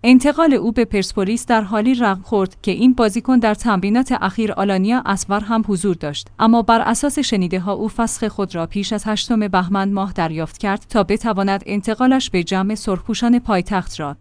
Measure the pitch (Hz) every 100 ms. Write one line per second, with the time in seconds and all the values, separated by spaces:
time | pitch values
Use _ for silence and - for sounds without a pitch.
0 | 233 254 269 294 330 262 226 233 226 208
1 | 185 - 190 233 - 226 196 220 220 254
2 | 233 190 196 214 185 - - 185 254 247
3 | 220 226 - 254 220 208 240 196 196 226
4 | 262 254 190 190 214 - 202 190 196 247
5 | - 196 - 202 214 226 214 190 202 175
6 | 151 143 - - 220 233 226 226 - 233
7 | 285 277 269 214 180 185 180 202 214 -
8 | 226 - 214 - 190 175 165 202 190 208
9 | 214 214 - 233 208 185 180 190 196 196
10 | 196 180 165 160 160 - 208 196 - 226
11 | 185 208 233 196 196 196 - 202 196 214
12 | 254 262 - 190 170 190 196 214 - 185
13 | - 214 240 240 240 196 180 196 175 -
14 | 147 -